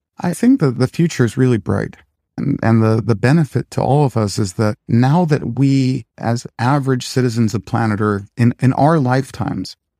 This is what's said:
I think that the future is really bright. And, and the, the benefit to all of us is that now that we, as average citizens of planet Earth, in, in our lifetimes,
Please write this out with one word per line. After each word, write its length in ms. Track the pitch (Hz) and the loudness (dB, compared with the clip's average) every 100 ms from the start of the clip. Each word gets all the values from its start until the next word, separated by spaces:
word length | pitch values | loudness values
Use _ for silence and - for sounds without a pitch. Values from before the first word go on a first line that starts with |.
| _ - | _ -8
I 140 | 180 | -6
think 260 | 165 240 269 | 0 2 4
that 180 | 143 117 | 2 0
the 80 | 131 | -2
future 380 | - 170 - | 0 0 2
is 120 | 120 127 | 0 2
really 220 | 127 113 | 2 2
bright. 380 | - 101 - - _ _ _ - | 0 -2 -4 -10 _ _ _ -6
And, 220 | 127 - | -4 0
and 200 | 113 113 | 2 4
the, 180 | 110 110 | 4 2
the 140 | 104 | 0
benefit 560 | 101 120 170 147 - - | 0 2 2 0 -4 -6
to 80 | - | -4
all 240 | - 143 | 0 2
of 120 | 139 117 | 0 0
us 220 | 101 117 | -2 -2
is 160 | 101 | -4
that 220 | - 107 107 - | -2 -2 -4 -2
now 360 | 113 131 170 | 2 2 2
that 320 | 170 151 117 117 | 2 -2 -2 0
we, 460 | 139 135 127 131 - - | 2 2 0 -2 -8 -8
as 280 | 113 120 - - | -4 -4 -6 -4
average 480 | 120 143 135 127 - | 0 0 0 -2 -2
citizens 480 | 131 123 117 110 | -2 0 0 -2
of 100 | 110 | -2
planet 360 | - 117 110 104 | -4 -2 -2 -2
Earth, 280 | 104 98 101 - | -2 -2 -6 0
in, 180 | 117 - | 0 2
in 120 | 123 | 0
our 260 | - 143 165 | 2 2 2
lifetimes, 800 | 127 127 131 - - 95 92 - _ | 0 -2 -4 -6 -6 -6 -10 -14 _